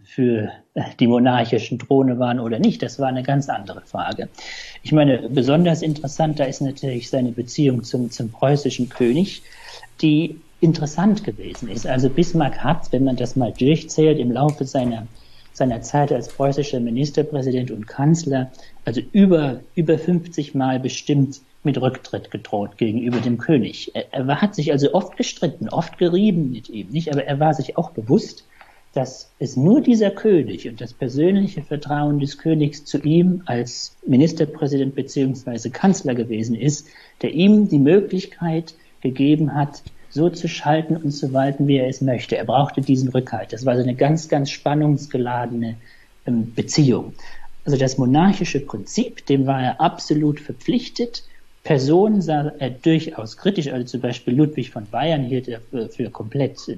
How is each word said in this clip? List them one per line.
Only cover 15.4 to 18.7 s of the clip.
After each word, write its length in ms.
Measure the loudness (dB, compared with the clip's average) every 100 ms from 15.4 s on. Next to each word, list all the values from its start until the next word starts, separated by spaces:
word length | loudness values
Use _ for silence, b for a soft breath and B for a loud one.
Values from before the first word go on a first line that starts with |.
| b
seiner 300 | -4 -2 -2
Zeit 280 | -2 0 2
als 180 | 0 -4
preußischer 500 | -2 0 0 -2 -2
Ministerpräsident 920 | -2 -2 0 0 -2 -2 -2 -2 -4
und 160 | -8 -10
Kanzler, 640 | 0 2 2 2 -2 -4 B B